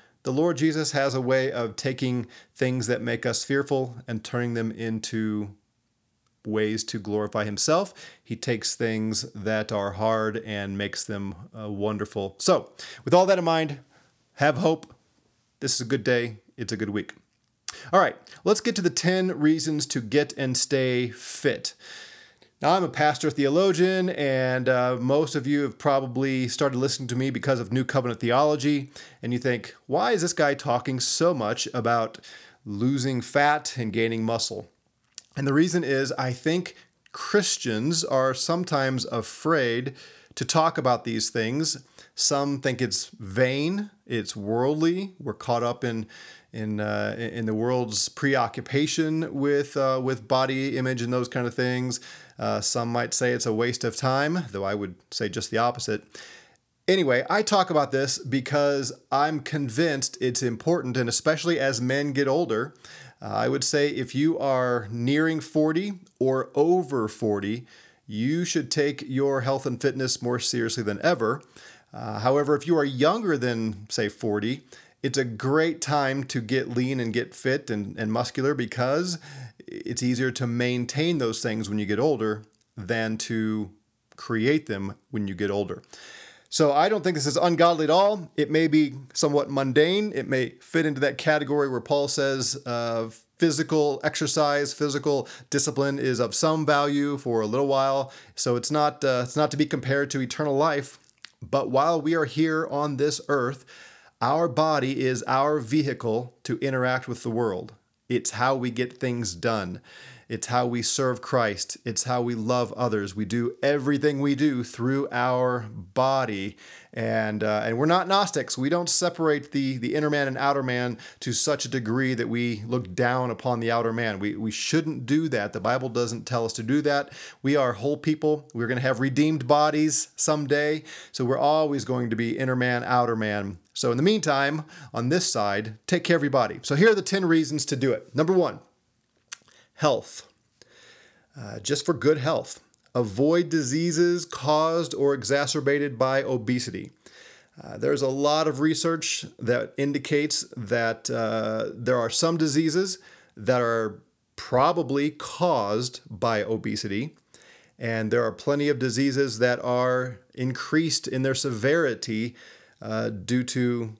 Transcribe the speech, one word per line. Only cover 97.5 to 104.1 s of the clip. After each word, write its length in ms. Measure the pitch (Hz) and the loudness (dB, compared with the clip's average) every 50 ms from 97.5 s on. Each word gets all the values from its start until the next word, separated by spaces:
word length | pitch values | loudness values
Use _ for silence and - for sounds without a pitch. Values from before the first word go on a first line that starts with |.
| 113 131 143 | 0 0 2
while. 440 | 139 135 135 135 135 135 139 131 131 - - - - - | 2 2 2 2 2 2 0 -2 -4 -8 -20 -20 -14 -6
So 220 | - - 131 120 | -4 0 0 0
it's 140 | 120 120 - | 0 0 0
not, 340 | 151 151 147 147 147 - 143 | 2 4 2 2 2 0 0
uh, 160 | 135 127 123 123 | 2 2 2 0
it's 120 | 123 - | -2 0
not 140 | 147 151 143 | 2 2 2
to 80 | 143 143 | 2 2
be 80 | 151 | 0
compared 440 | 143 160 135 127 131 135 143 143 135 | 0 0 -4 -2 0 0 0 0 0
to 100 | 143 135 | -2 -4
eternal 340 | 127 120 - - 151 147 139 | -4 -4 -4 -2 0 0 2
life. 420 | 139 151 135 143 143 131 - - - _ _ _ _ - - _ - | 2 2 2 2 -2 -4 -8 -12 -18 _ _ _ _ -20 -20 _ -18
But 280 | - - - 139 120 117 | -8 -2 -2 -2 0 2
while 300 | 127 131 147 165 170 160 | 2 4 4 4 2 2
we 140 | 143 156 165 | 2 0 2
are 100 | 165 151 | 2 0
here 420 | 123 - 151 160 160 156 156 160 - | 0 0 2 2 2 2 0 -2 -2
on 280 | 131 143 147 147 139 | -2 -2 -2 -2 0
this 240 | 127 143 151 147 - - - | 0 0 0 0 -2 -2 0
earth, 380 | 143 139 120 127 139 131 - - - - - - - - - - | 0 2 0 0 -4 -6 -12 -20 -20 -20 -20 -20 -20 -20 -20 -16